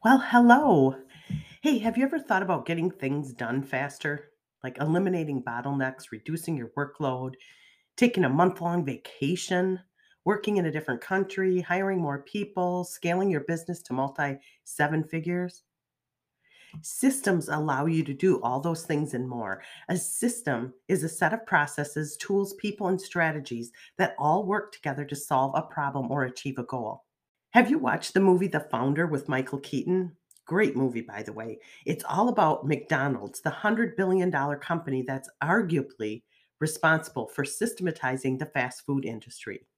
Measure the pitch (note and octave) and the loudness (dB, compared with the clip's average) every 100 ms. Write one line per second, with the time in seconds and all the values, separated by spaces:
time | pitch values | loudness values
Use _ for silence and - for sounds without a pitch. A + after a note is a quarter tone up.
0 | A3 B3+ - A#3+ A#3+ B3 D4 F3 C3 C3 | 8 6 8 8 10 10 10 8 6 4
1 | - - - - - - D4+ B3+ A3 A3+ | -12 -20 -8 -8 -8 -2 2 2 2 2
2 | C4+ D#4+ - F#3+ F#3+ E3+ - E3 F3 - | 0 0 0 0 2 0 0 0 0 0
3 | C3+ C#3+ C3+ B2+ A#2 B2+ C3+ C3 C#3+ - | -2 -2 -4 -6 -2 -2 -2 -4 -4 -4
4 | D3 D3 - _ _ _ C3 - D3 E3+ | -6 -6 -8 _ _ _ -12 -4 0 2
5 | F#3+ F3+ D#3 C#3 B2 A#2+ C3 C#3 C3 C3 | 2 0 -2 -4 -4 -6 -4 -2 -2 -4
6 | - A2 - E3 E3 D#3 A#2 - C#3+ - | -14 -14 -8 -8 -4 -6 -6 -6 -6 -4
7 | C#3 B2+ C3 C3+ - - _ _ _ - | -4 -4 -8 -12 -20 -20 _ _ _ 2
8 | A#3+ A#3+ F3 C3+ F#3 F3+ E3+ F3 C#3 A#2+ | 2 4 2 4 4 2 -4 -2 -2 -6
9 | - - C#3+ F3 - F3+ F#3 F#3 - _ | -12 -6 -4 -2 -2 0 0 -2 -8 _
10 | _ _ - G#3 G#3 G3+ E3+ D3+ D3+ A#2+ | _ _ -2 -2 0 0 0 -2 -4 -8
11 | - F#3 F#3+ - F#3 F3+ F3 F3+ G3 F#3+ | -2 -2 -2 0 0 0 0 -2 0 0
12 | D#3+ C#3 - G#3 G3+ - F3+ F3+ F3+ - | -2 -4 -6 -8 -6 -2 -2 -2 -6 -6
13 | E3+ F3+ G3 D#3+ C#3 E3 E3 F3 - B2+ | -2 0 2 0 -2 -6 -4 -10 -6 -4
14 | C#3 C3+ C#3+ C#3 - _ - - D3+ D#3 | -4 -2 -4 -4 -12 _ -18 0 0 2
15 | D#3 D#3+ D#3+ F3 F3+ - _ _ _ _ | -2 -4 -4 -2 -4 -8 _ _ _ _
16 | _ _ _ _ _ _ - D#3 - - | _ _ _ _ _ _ -20 -16 -12 0
17 | C4 C4+ - F3+ C#3+ D3+ D3+ C3+ D3+ D#3+ | 2 2 0 0 0 -2 0 0 2 0
18 | D#3+ C#3 F#3+ F3+ A#2 B2+ D#3 D#3+ - D3 | 0 0 2 4 2 -2 -2 -4 -2 -2
19 | D3+ B2 B2+ B2 G#2+ F#2+ - - - F3+ | 0 -2 -4 -6 -6 -6 -10 -20 -4 -4
20 | - - A#3+ A#3+ - B2 B2 - _ F#3 | -2 -2 -2 -2 -4 -4 -4 -10 _ -2
21 | D#3 - E3 A3+ - F3 D3 - D3 - | -2 0 0 0 0 2 2 -2 -4 -4
22 | D3+ - - G3+ G3 - G#3 G3+ G3 F#3 | -6 -8 -2 0 0 -4 -6 -4 -2 -2
23 | - F3 D#3+ D3+ C3+ A#2 A#2 - - _ | -2 0 0 0 -6 -8 -10 -14 -20 _
24 | F#3+ - C#3+ E3+ G3 G#3 - - D3+ C3+ | -2 2 2 2 2 -2 -2 -8 -6 -4
25 | C#3 C#3+ - C3+ C3+ C3+ D#3+ - C#3+ C#3 | -6 -8 0 2 2 0 -4 -4 -4 -2
26 | B2 C#3+ B2 B2+ C#3+ C3 A#2+ B2+ A2 - | -2 -2 -2 -4 -8 -6 -6 -6 -6 -8
27 | _ _ _ _ _ A#3 G#3+ D4+ B3+ D#3 | _ _ _ _ _ 4 6 2 2 -2
28 | - - G3 F#3 F#3+ D#3 - A#2 B2+ C#3+ | 0 4 6 6 4 -2 -2 -2 0 2
29 | E3+ D3 C#3 C3 C3 C#3 C#3 C#3 - F#3 | 2 0 -2 -2 -2 -6 -6 -6 0 0
30 | F3+ - _ _ - F3 G#3+ B2 C3+ A#2 | 0 -8 _ _ -4 0 2 2 -2 -2
31 | A2+ G2+ G#2+ G#2+ A2+ A2 - - - E3+ | -8 -10 -10 -10 -10 -12 -16 -12 -6 -6
32 | - D3 A#3+ A3+ E3 D#3 C3+ C#3+ - C#3+ | -2 2 2 4 4 2 0 -2 0 0
33 | C#3 A#2+ G2+ - - - G#3 A3 A3 - | 0 -2 -6 -8 -8 -2 0 0 -2 0
34 | F#3+ F#3 F3+ D3+ C#3+ C#3+ - E3 D#3+ C3 | 0 2 2 0 -2 -4 -4 -4 -2 -4
35 | B2+ C3 - _ C#3+ G3 G3 D#3+ C3+ - | -2 -6 -8 _ 0 2 2 0 -2 -6
36 | G#2+ A2 _ _ _ _ D3+ D#3 D#3+ D#3+ | -6 -6 _ _ _ _ -4 2 4 4
37 | D#3+ - A2 - C3+ - A#3 A3 F3+ D#3+ | 0 -8 -8 -4 -4 -2 -4 -2 -4 -2
38 | B2+ C3 C3+ C3 D3+ C#3 B2+ - - C#3 | -2 -2 -2 -2 -4 -4 -4 -6 -4 -2
39 | C3+ A2+ G#2+ - - F#2+ _ | -2 -8 -12 -16 -12 -14 _